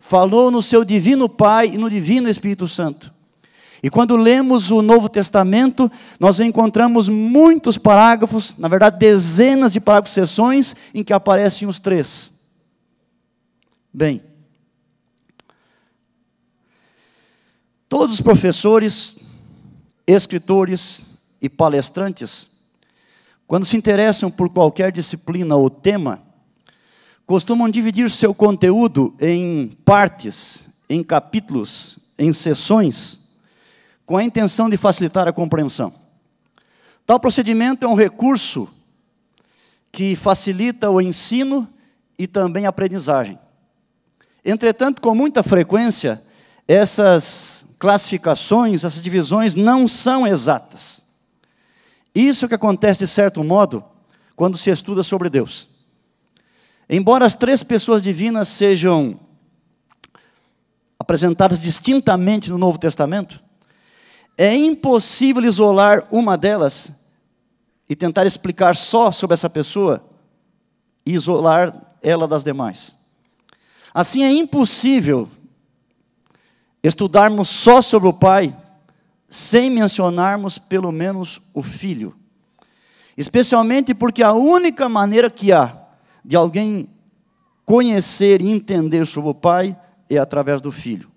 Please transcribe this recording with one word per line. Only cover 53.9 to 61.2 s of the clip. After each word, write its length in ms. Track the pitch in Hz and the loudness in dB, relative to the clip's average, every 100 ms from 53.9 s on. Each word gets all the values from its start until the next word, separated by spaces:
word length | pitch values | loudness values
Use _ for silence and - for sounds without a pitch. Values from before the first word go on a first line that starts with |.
| _ _ _ _ - | _ _ _ _ -4
quando 220 | 175 175 | -4 -2
se 140 | - | -4
estuda 320 | 180 - 196 | -4 -4 -6
sobre 260 | 180 190 175 | -4 -4 -2
Deus. 380 | 139 113 - - _ _ _ _ _ _ _ _ _ _ _ _ | -2 -4 -10 -18 _ _ _ _ _ _ _ _ _ _ _ _
Embora 380 | 180 196 254 240 | -2 2 4 4
as 80 | - | 2
três 260 | 247 269 | -2 -2
pessoas 400 | - 226 - 226 | 0 -4 0 0
divinas 460 | 196 165 220 226 202 | 0 -4 -4 -4 -4
sejam 720 | - 202 190 180 165 135 98 _ _ _ _ _ _ _ _ _ _ _ _ _ _ _ _ _ _ | 0 0 2 2 0 -2 -8 _ _ _ _ _ _ _ _ _ _ _ _ _ _ _ _ _ _
apresentadas 640 | - 165 | -6 -2